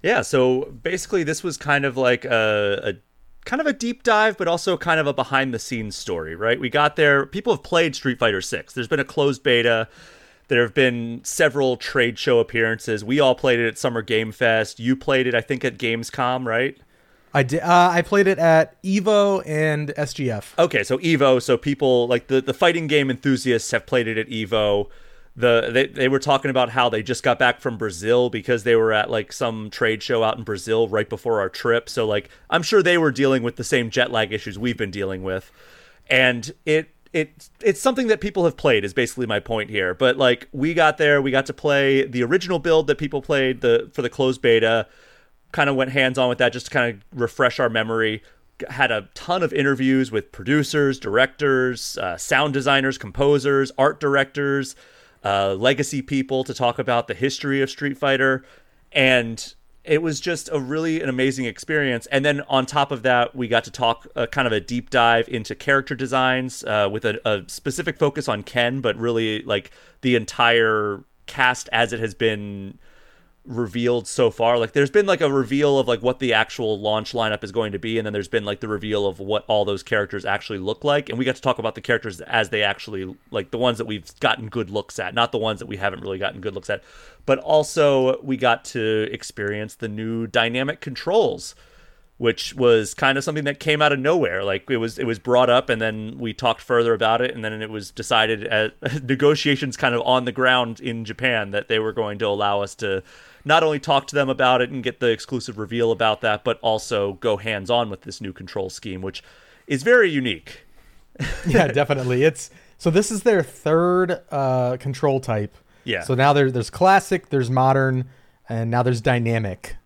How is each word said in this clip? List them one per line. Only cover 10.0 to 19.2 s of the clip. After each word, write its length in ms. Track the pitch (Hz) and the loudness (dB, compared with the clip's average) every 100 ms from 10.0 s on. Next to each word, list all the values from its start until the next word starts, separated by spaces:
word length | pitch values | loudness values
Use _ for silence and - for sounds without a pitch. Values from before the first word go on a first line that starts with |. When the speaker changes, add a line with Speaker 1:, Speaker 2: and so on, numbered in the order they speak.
| - - _ _ _ | -20 -20 _ _ _
Speaker 1:
There 120 | 123 | 0
have 100 | 120 | 2
been 480 | 147 131 120 117 117 | 4 2 2 -8 -10
several 540 | - - 156 135 135 123 | -10 0 0 2 0 0
trade 400 | - 139 123 117 | -4 0 0 0
show 200 | - 120 | 2 2
appearances. 680 | 113 117 113 113 - 107 104 | 2 0 0 -2 -4 -4 0
We 140 | 139 | 2
all 160 | 135 120 | 4 4
played 240 | 135 120 | 2 2
it 80 | 117 | 0
at 100 | - | -2
Summer 240 | 135 117 | -4 -4
Game 300 | 107 110 110 | -2 -2 -2
Fest. 480 | 107 120 113 107 - | 0 2 2 0 -4
You 160 | 117 131 | -2 -2
played 320 | - 135 127 | 0 0 2
it, 80 | 120 | 0
I 60 | |
think, 220 | - 123 | -2 -4
at 140 | 131 98 | -4 -2
Gamescom, 680 | 117 113 117 - 123 127 123 | -4 -4 -6 -4 -2 -2 -2
right? 320 | 113 135 - _ _ _ _ _ | -2 -2 -6 _ _ _ _ _
Speaker 2:
I 100 | 143 | 0
did. 160 | 131 156 | 0 0
Uh, 300 | 160 175 175 | 4 6 6
I 100 | 175 | 4
played 260 | 170 202 196 | 2 2 2
it 120 | 190 | 4
at 420 | 165 160 156 _ | 6 6 4 _
Evo 600 | 190 196 196 208 | -2 0 4 4